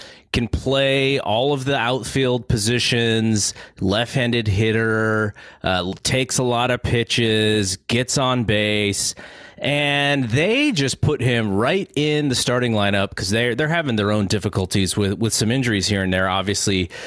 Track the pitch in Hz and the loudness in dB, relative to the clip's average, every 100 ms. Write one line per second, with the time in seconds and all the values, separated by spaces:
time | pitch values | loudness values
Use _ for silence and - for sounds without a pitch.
0 | - - - - 117 - 131 135 139 139 | -20 -20 -6 -4 -2 -2 0 0 2 2
1 | 135 139 - 110 139 139 131 139 117 127 | 2 0 0 0 0 -2 0 0 0 -2
2 | 107 135 127 123 - 117 101 120 - 120 | -2 0 0 0 0 0 0 0 0 2
3 | 117 113 113 107 - - - - 95 104 | 2 2 2 0 -2 -6 -16 -4 0 0
4 | 120 139 120 120 107 98 110 110 113 110 | 0 -2 0 0 0 0 2 2 0 0
5 | 110 110 104 - - - - 92 90 95 | 0 0 -2 -6 -18 -6 -2 -2 -2 -6
6 | - 131 131 - 123 117 123 123 - 120 | -2 -2 0 0 0 0 0 0 0 0
7 | 117 - 113 110 107 107 95 92 - 120 | 0 0 2 2 2 2 0 -4 -2 -2
8 | 123 151 127 123 110 104 104 104 104 98 | 0 0 0 0 2 2 2 2 0 0
9 | - - - - - - - 143 143 143 | -4 -6 -14 -20 -20 -6 -2 0 0 0
10 | 143 143 120 123 180 254 294 180 135 - | 2 0 0 0 2 2 0 0 -2 0
11 | - 151 120 117 107 98 123 196 - - | 0 0 0 0 0 0 0 0 -2 -2
12 | 151 151 147 123 - 123 123 110 101 101 | 0 0 0 0 0 0 2 2 2 2
13 | 101 - 95 110 123 117 151 170 147 110 | -2 -4 -2 0 0 0 0 0 0 0
14 | 104 107 98 104 104 101 92 101 92 - | 2 2 0 0 -2 -2 0 0 0 0
15 | 98 98 113 - 107 131 120 101 95 101 | 0 0 -2 0 0 0 0 0 0 0
16 | 95 92 95 95 95 98 - 95 90 - | 2 2 2 0 0 -2 0 0 -2 -6